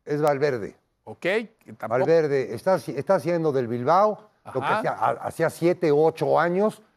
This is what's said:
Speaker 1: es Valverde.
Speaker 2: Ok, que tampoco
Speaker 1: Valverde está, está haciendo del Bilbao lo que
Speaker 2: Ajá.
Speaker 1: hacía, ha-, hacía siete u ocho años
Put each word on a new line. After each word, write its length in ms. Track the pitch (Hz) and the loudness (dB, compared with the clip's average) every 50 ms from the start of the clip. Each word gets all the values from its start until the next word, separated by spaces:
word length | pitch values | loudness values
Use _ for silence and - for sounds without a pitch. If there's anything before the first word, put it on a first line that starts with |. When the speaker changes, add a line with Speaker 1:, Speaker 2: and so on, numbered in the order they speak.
| _ | _
Speaker 1:
es 160 | - 147 143 | -6 -2 0
Valverde. 540 | 156 147 143 131 147 147 127 113 92 69 - _ _ _ _ _ _ | 2 2 2 2 2 0 0 -2 -6 -10 -12 _ _ _ _ _ _
Speaker 2:
Ok, 140 | 117 107 - | -20 -12 -6
que 340 | - 175 202 233 226 - _ _ _ - 110 | -4 -2 -2 -2 -4 -6 _ _ _ -20 -16
tampoco 120 | - 110 110 | -12 -6 -2
Speaker 1:
Valverde 640 | 117 131 143 151 165 165 151 139 143 135 120 98 120 | 0 0 2 2 2 2 2 2 0 0 -2 -2 -6
está, 220 | 113 - 190 185 | -4 -2 0 0
está 400 | 147 - 156 120 143 - - 190 | 0 -2 -4 -8 -4 0 0 0
haciendo 360 | 170 127 165 175 165 160 156 | 0 0 0 -2 0 0 0
del 160 | 131 135 123 | 0 0 -2
Bilbao 640 | 113 120 120 123 147 170 190 214 214 202 - - _ _ _ _ 110 - | -2 -4 -2 0 2 4 4 4 2 0 -4 -10 _ _ _ _ -8 -6
lo 60 | 131 | -4
que 60 | 135 | -2
Speaker 2:
Ajá. 140 | 160 196 214 | -2 -2 -2
Speaker 1:
hacía, 120 | 165 147 | -2 -4
ha-, 200 | 117 98 110 127 117 - 117 | -2 0 0 0 0 -2 -6
hacía 220 | 110 - - 160 151 | -8 -4 -2 -2 -2
siete 400 | - - 160 175 175 175 175 151 143 | -2 0 0 0 0 0 0 2 4
u 100 | 147 156 | 4 2
ocho 340 | 160 160 - 151 135 139 | 2 0 0 0 0 2
años 440 | 143 165 175 175 190 208 220 - - _ _ _ | 2 2 0 0 0 0 -2 -2 -6 _ _ _